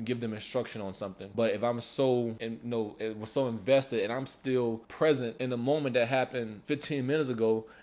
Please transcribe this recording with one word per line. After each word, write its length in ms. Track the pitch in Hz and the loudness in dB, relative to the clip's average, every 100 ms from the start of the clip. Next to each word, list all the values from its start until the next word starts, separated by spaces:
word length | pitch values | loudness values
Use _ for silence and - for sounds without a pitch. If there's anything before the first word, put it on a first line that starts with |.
give 160 | 113 123 | -4 -2
them 140 | 117 | -4
instruction 480 | 107 - 127 113 113 | -6 -4 -4 -4 -6
on 120 | 98 | -8
something. 360 | 92 101 92 98 | -6 -8 -8 -6
But 200 | 104 113 | 0 2
if 100 | 98 | 2
I'm 160 | 120 120 | 0 -2
so, 560 | - - 135 123 117 113 | -4 2 4 4 2 -4
in, 180 | 117 113 | -8 -8
you 60 | 120 | -4
know, 280 | 120 104 - | -2 -2 -4
it 180 | 110 107 | -6 -6
was 140 | 107 | -4
so 160 | 143 131 | -2 0
invested 560 | 113 95 135 131 117 | 0 4 4 4 0
and 80 | 101 | 0
I'm 140 | 127 135 | -2 -6
still 560 | - 135 127 120 113 - | -6 0 2 2 -2 -6
present 480 | - 156 135 117 - | 2 4 4 0 -4
in 120 | 127 | -4
the 60 | 120 | -2
moment 360 | 123 151 139 | 0 0 2
that 160 | 120 117 | 2 4
happened 540 | 131 127 127 113 104 - | 2 0 -2 -6 -6 -4
fifteen 420 | 147 - 147 127 | -2 -2 -2 0
minutes 220 | 156 135 | 0 0
ago 360 | 113 113 110 110 - | 2 4 4 0 -14